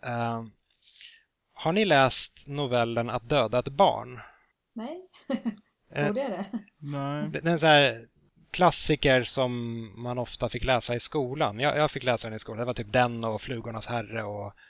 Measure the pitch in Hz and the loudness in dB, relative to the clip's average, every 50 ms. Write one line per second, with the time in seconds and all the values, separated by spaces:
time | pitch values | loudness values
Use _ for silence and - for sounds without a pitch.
0 | - 127 120 117 117 117 117 117 113 110 - _ _ _ _ _ _ - - - | -10 -6 -4 -2 -2 -2 -4 -4 -8 -12 -16 _ _ _ _ _ _ -20 -20 -20
1 | - - - _ _ _ _ _ _ _ _ - - 160 165 202 220 196 156 139 | -20 -20 -20 _ _ _ _ _ _ _ _ -6 -2 0 0 2 4 6 6 6
2 | 135 131 - - - - - - - - 139 143 147 127 123 123 117 117 117 117 | 6 6 4 0 -4 -6 -8 -12 -14 -8 -6 -4 -2 0 2 2 2 2 0 0
3 | 117 120 113 123 - - - 143 120 110 110 123 123 - 139 143 196 170 - - | -2 -2 -4 -6 -2 0 2 2 2 2 2 0 0 0 2 4 4 4 4 2
4 | 113 120 123 120 - - - _ _ _ _ _ _ _ _ 226 220 247 320 359 | -4 -8 -12 -16 -18 -20 -20 _ _ _ _ _ _ _ _ -12 -10 -10 -10 -12
5 | 370 - _ - - - 269 - - 240 214 - _ _ _ _ _ _ - - | -14 -18 _ -16 -8 -6 -4 -4 -4 -4 -6 -8 _ _ _ _ _ _ -4 -2
6 | 143 147 208 240 277 269 202 170 202 - - 233 - - _ _ 151 143 143 143 | -2 0 0 -2 -2 -4 -4 -6 -6 -8 -8 -10 -10 -12 _ _ -10 -8 -6 -4
7 | 139 139 143 147 151 156 151 147 151 165 170 160 147 160 151 147 143 131 113 113 | -4 -4 -4 -4 -4 -6 -6 -4 -2 -2 0 4 6 8 8 8 8 6 2 -2
8 | 117 - _ _ _ _ _ _ _ _ - - 180 170 143 - - - 156 143 | -8 -18 _ _ _ _ _ _ _ _ 0 4 4 4 4 4 2 0 2 2
9 | - 143 131 127 120 - - - 131 123 123 120 120 117 117 117 113 110 95 - | 4 6 6 4 4 2 0 0 0 0 0 -2 -4 -6 -6 -8 -10 -12 -12 -10
10 | 120 123 123 123 120 - - - - 117 - 127 - - 131 120 - - 120 120 | -8 -6 -4 -4 -6 -6 -6 -4 -4 -4 -4 -2 0 2 2 2 2 0 -2 -4
11 | - - - 151 135 123 131 147 156 113 104 107 127 147 - 143 151 147 - 135 | -4 -4 -2 -2 -2 -2 -2 -2 -2 -2 0 0 0 0 2 2 2 0 0 -2
12 | 120 123 120 110 - 117 110 107 - - 117 110 120 120 123 - 117 101 104 127 | 0 0 0 0 -2 -6 -8 -8 -8 -8 -6 -4 -4 -4 -4 -4 -4 0 2 4
13 | 123 123 120 117 113 113 110 104 - - 131 117 110 113 113 110 104 - 120 120 | 4 2 2 -2 -4 -2 -4 -4 -4 -6 -8 -8 -8 -8 -8 -8 -6 -6 -4 -6
14 | 110 104 110 113 110 101 104 101 101 101 - _ _ _ | -6 -6 -6 -6 -6 -6 -6 -8 -8 -10 -12 _ _ _